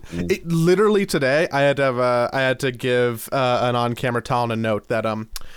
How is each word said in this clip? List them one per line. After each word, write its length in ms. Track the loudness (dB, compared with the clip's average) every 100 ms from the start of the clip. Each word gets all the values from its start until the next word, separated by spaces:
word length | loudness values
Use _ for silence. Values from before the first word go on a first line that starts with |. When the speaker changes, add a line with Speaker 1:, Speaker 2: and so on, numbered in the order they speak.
| -10
Speaker 1:
yeah. 80 | -8 -4
Speaker 2:
it, 180 | -4 -2
literally 580 | 0 4 4 4 2 0
today, 420 | 0 2 2 0
I 100 | 2
had 160 | 2 2
to 60 |
have, 160 | 0 2
uh, 300 | 2 2 0
I 80 | 0
had 180 | 0 0
to 100 | -4
give, 560 | -2 0 2 2 -2 -4
uh, 280 | -2 0 2
an 120 | 0 0
on-camera 460 | 0 -2 -2 -4
Talon 300 | -2 -2 0
a 40 | -2
note 320 | -2 -2 -2
that, 180 | -2 -2
um, 240 | -4 -6 -8 -10